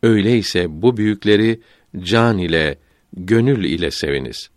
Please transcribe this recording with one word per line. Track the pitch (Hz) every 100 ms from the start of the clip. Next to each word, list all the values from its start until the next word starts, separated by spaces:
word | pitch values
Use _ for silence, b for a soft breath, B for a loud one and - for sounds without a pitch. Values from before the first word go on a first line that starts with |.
Öyleyse | 113 110 101 120 98 92 87
bu | 78 110 120
büyükleri | 107 101 104 104 113 113 b b b -
can | 90 113 117 107
ile, | 87 80 78 69 _ _ _
gönül | - 90 113 120 131
ile | 90 82 85
seviniz. | - 76 71 65 57 -